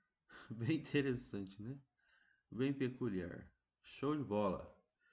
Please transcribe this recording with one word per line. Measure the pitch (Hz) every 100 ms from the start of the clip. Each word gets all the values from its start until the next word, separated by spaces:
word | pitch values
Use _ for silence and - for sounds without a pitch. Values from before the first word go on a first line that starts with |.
| _ _ -
<laughs> | - -
bem | 113 117 160
interessante, | - 147 135 120 - 101 95 98
né? | 113 143 - _ _ _ _ _ -
Bem | 101 139
peculiar. | 139 127 127 123 92 85 - 98 _ _ _
Show | - - 139
de | 151
bola. | 113 104 98 82 - - _ _ _